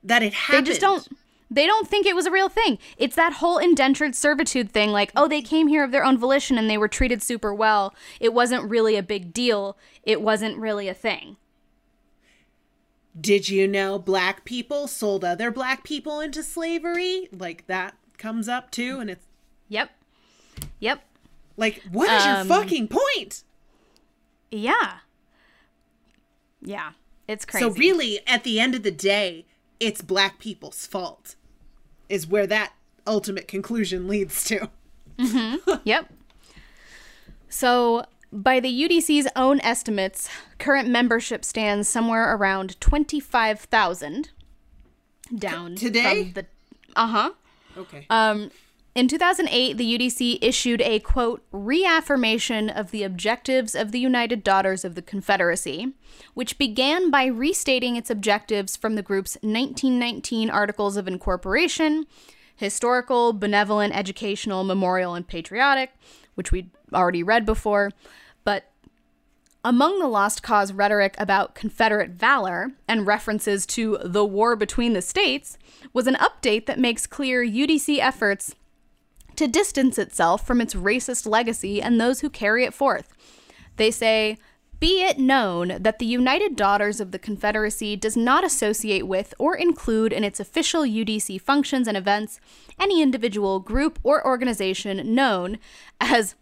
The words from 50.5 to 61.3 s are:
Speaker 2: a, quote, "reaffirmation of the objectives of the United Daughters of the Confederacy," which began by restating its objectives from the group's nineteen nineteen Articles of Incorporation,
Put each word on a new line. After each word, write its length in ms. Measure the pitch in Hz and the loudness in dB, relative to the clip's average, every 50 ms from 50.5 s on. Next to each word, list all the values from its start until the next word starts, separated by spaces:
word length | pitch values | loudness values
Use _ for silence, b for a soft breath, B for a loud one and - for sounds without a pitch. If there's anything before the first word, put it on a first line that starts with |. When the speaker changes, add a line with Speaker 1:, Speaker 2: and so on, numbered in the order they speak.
| 254 - - 247 233 226 | 0 2 0 0 0 2
Speaker 2:
a, 180 | - 233 220 214 | 2 0 0 -2
quote, 440 | - - - 269 240 233 240 - _ _ | 0 0 0 2 2 -2 -2 -6 _ _
"reaffirmation 1160 | - 196 196 214 269 339 381 359 330 320 320 - 285 262 240 220 220 233 - - 233 214 214 214 | -12 -10 -4 0 0 2 4 4 2 2 2 2 0 2 2 2 2 0 0 -2 -2 -2 -2 -4
of 200 | - - 214 175 | -4 -6 -8 -6
the 120 | - 214 202 | -6 -6 -6
objectives 720 | 190 185 175 - 208 233 247 _ - 262 262 247 220 - | -6 -6 -4 -2 -2 -2 -2 _ 0 0 0 0 0 -4
of 160 | - 220 208 | -4 -4 -4
the 80 | 214 254 | -4 -2
United 440 | 247 262 254 247 233 226 247 214 - | 0 2 2 2 0 0 -2 -2 2
Daughters 400 | 202 196 190 196 190 190 185 - | 4 4 4 4 2 -2 -2 -6
of 120 | 185 170 | -8 -10
the 80 | 180 175 | -10 -12
Confederacy," 880 | - - 196 185 - 202 190 180 175 170 180 - 165 131 160 220 262 269 b b b b b b b b | -8 -10 -8 0 0 2 2 2 2 0 0 -4 -6 -6 -6 -6 -8 -10 b b b b b b b b
which 240 | - 254 - - | -8 -6 -6 -2
began 520 | - 285 247 208 226 254 277 311 359 381 339 | -2 -2 -2 0 0 2 2 2 2 2 2
by 140 | 277 277 262 | 4 4 2
restating 680 | 262 247 220 262 302 392 - - 294 262 254 240 247 240 | 2 0 0 -2 -2 -2 0 0 0 0 2 2 -2 -2
its 140 | 240 233 - | -4 -4 -4
objectives 640 | 233 208 196 214 202 214 - - 220 202 196 190 - | -6 -2 0 0 0 0 0 -2 -2 -2 -2 -4 -8
from 200 | - - 220 220 | -6 -4 -2 -2
the 80 | 214 190 | -2 -2
group's 340 | - 202 196 190 - - - - | -2 -2 -2 -2 -4 -10 -6 -4
nineteen 560 | 214 214 226 262 - 254 - - 262 254 247 | -2 0 0 -2 -2 -4 -2 0 2 2 2
nineteen 500 | 240 240 226 - - - 233 226 220 226 | 0 -2 -4 -8 -8 -4 -2 -2 -2 0
Articles 480 | - 202 208 202 208 - 208 202 196 | 0 0 0 0 -2 -2 -2 -2 -2
of 100 | 202 190 | -2 -4
Incorporation, 1000 | 185 185 180 - - | -6 -8 -4 -2 -2